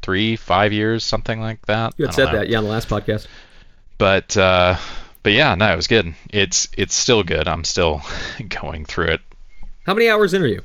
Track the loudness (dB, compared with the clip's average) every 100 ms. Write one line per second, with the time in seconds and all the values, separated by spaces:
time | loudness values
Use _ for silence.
0 | -2 0 0 -2 0 2 2 2 0 -2
1 | -2 -4 -4 -6 -6 -8 -2 -2 -2 -4
2 | -4 2 2 2 0 0 0 -2 -2 -4
3 | -2 -4 -6 -20 -20 -20 -20 -20 -20 0
4 | 2 2 0 2 4 6 4 2 -4 -10
5 | -12 -4 2 4 4 4 2 2 2 2
6 | 2 -6 -6 -2 0 0 -4 -4 -4 -2
7 | 2 2 2 -2 -2 -4 -4 0 0 0
8 | -6 -10 -10 -10 -10 -10 -8 -10 -10 -4
9 | -2 -2 -6 -20 -18 -12 -12 -10 -4 2
10 | 4 4 2 2 0 -2